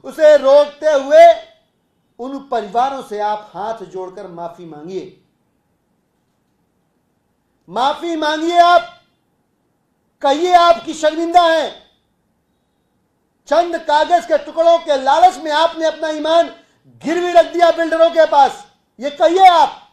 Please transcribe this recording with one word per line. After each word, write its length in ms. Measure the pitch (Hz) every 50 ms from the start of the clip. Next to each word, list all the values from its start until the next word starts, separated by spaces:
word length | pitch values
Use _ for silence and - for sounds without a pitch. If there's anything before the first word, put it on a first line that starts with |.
| _
उसे 300 | 269 - 302 311 302 302 285
रोकते 540 | 262 269 277 294 294 294 - - 311 311 311
हुए 340 | 277 269 277 294 320 339 339 330 320 - - _ _ _ _ _ _ _ _ _ _ _ _ _ _
उन 200 | 233 262 277 269 277 _
परिवारों 520 | 254 233 214 202 185 233 247 269 277 269 -
से 160 | - 208 208
आप 320 | 208 214 214 214 214 - _
हाथ 320 | 175 202 220 226 226 196
जोड़कर 420 | 170 165 185 185 180 185 202 202 180
माफी 380 | 175 170 170 165 - - 180
मांगिए, 560 | 165 156 147 151 175 190 185 147 127 _ _ _ _ _ _ _ _ _ _ _ _ _ _ _ _ _ _ _ _ _ _ _ _ _ _ _ _ _ _ _ _ _ _ _ _ _ _ _ _ _ _ _ _ _ _ _ _ _ _ _ _
माफी 480 | 170 214 254 277 294 - 320 339 330
मांगिए। 420 | 311 311 302 311 311 320 339 349 339
आप 360 | 339 349 349 349 - - - _ _ _ _ _ _ _ _ _ _ _ _ _ _ _ _ _ _ _ _ _ _ _ _ _
कहिए 320 | - 277 277 302 339 359 359
आपकी 400 | 349 339 339 339 339 - - 302
शर्मिंदा 480 | - 311 302 311 320 339 339 339 359 349
है, 260 | 330 320 320 285 214 - - _ _ _ _ _ _ _ _ _ _ _ _ _ _ _ _ _ _ _ _ _ _ _ _ _ _ _ _ _ _ _ _ _ -
चंद 280 | 285 320 349 349 339 330
कागज 460 | - - 294 302 311 302 349 339 339
के 120 | - 311 285
टुकड़ों 400 | - 302 294 320 330 339 339 339
के 220 | 330 320 294 269
लालच 360 | 262 269 285 320 349 370 359 262
में 140 | 311 311
आपने 340 | 294 302 330 339 320 320 330
अपना 240 | 311 302 311 320 311
ईमान 380 | 311 302 294 311 320 339 339 285 - _ _ _ _ _ _ _ 123 _ -
गिरवी 280 | 269 330 349 349 359
रख 200 | 349 339 320 330 330
दिया 160 | 339 349 330
बिल्डरों 380 | 330 330 330 320 320 330 330 330
के 160 | 330 330 311
पास, 400 | 302 320 285 277 254 254 - - _ _ _ _ _ _ -
ये 100 | 226 285
कहिए 360 | 285 285 359 311 339 370 381 370
आप। 340 | 349 330 285 - - - - _